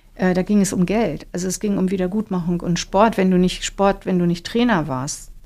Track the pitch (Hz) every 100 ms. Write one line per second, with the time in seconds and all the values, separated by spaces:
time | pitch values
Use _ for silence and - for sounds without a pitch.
0 | _ - 185 180 180 208 190 190 180 214
1 | 202 151 - 180 185 180 208 190 185 190
2 | 185 214 214 185 170 175 - 170 - 190
3 | 226 214 190 180 180 - - - 196 196
4 | 208 180 175 170 - 233 247 185 151 127
5 | 139 - - -